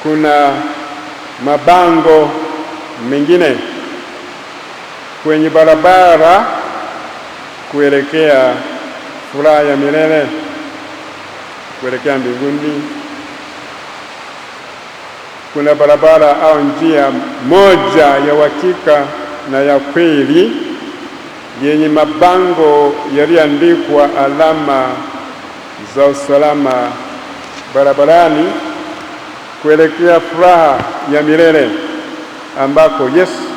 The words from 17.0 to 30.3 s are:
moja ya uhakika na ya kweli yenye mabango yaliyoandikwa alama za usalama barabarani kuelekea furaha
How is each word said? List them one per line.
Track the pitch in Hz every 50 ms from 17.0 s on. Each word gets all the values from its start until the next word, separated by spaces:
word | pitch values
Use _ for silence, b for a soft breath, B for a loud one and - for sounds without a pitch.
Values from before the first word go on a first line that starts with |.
| 143 139 131 127 131 - - - - 127
moja | 165 185 196 196 185 170 - - - 165 151
ya | 143 143 139 139 147 147
uhakika | 151 147 147 147 147 165 185 180 170 - 165 151 147 139 139 143 - - - - - - 139
na | 135 135
ya | 139 143 143 139
kweli | 139 143 143 165 175 165 156 143 139 127 151 165 190 226 - - - - - - - - - - - - - - - - - - - - - 120 127
yenye | 143 151 151 156 156
mabango | 151 151 151 151 156 156 170 180 180 185 185 180 175 165 160 151 147 147 147 143 143 147 - - 135 143
yaliyoandikwa | 147 151 170 170 156 147 143 143 165 170 170 160 - - 110 143 147 143 143 - 139
alama | 139 143 143 160 160 160 156 151 143 139 135 131 131 127 113 104 101 - 131 - - - - - - - - - - - - 104 104 -
za | 135 139
usalama | 143 139 139 - - 143 143 147 151 147 147 143 135 127 127 123 120 123 - - - - - - - - - - - - - - - -
barabarani | 131 139 143 139 139 143 147 160 170 175 165 151 151 160 185 202 - - - - - - - - - - - - - - - - - - - - -
kuelekea | - 151 151 156 165 160 156 160 170 175 170 165
furaha | 156 -